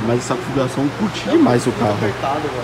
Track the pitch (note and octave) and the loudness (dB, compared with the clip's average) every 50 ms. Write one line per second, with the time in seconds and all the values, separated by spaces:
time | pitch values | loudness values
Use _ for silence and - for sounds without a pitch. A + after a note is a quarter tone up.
0 | A2 A2+ A#2+ A#2+ A#2+ - C3+ A#2+ - - C3 C#3 C3 B2+ B2 - C3+ D3 - - | -2 0 0 0 0 -2 -4 -4 -4 -2 -2 0 -2 -2 0 0 -2 -2 0 -2
1 | G3+ G#3 - - - - C#4+ E4+ D#4 A#3+ B2 A#2+ - B2+ A2 - A#2+ A2 G#2 G#2+ | -2 -2 -2 -4 -2 2 4 4 6 6 4 4 2 2 0 0 0 0 0 0
2 | A2+ G#2+ G2 - - C3+ C#3 D3+ D#3 D3 B2+ B2+ | 0 -2 -2 -2 -2 -4 -2 -2 -4 -4 -6 -6